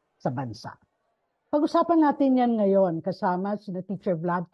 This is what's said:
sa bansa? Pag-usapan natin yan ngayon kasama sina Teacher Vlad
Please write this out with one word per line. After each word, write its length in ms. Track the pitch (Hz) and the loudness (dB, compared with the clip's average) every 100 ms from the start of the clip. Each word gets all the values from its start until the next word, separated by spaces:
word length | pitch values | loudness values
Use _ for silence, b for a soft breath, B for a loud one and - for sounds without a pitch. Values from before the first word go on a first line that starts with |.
| _ | _
sa 160 | _ 165 | _ -6
bansa? 480 | 127 127 104 113 - _ _ _ _ _ _ _ | -6 -8 -12 -16 -18 _ _ _ _ _ _ _
Pag-usapan 560 | 294 302 339 330 339 294 | -2 2 2 2 4 4
natin 320 | 285 277 254 | 4 2 2
yan 160 | 240 | 2
ngayon 480 | 226 202 196 190 165 | 2 2 4 2 0
kasama 560 | 190 180 202 180 202 208 | -6 -4 -2 -2 -4 -6
sina 240 | - 180 | -8 -10
Teacher 320 | 185 190 208 | -8 -6 -4
Vlad 320 | 170 175 175 170 | -2 -2 -4 -4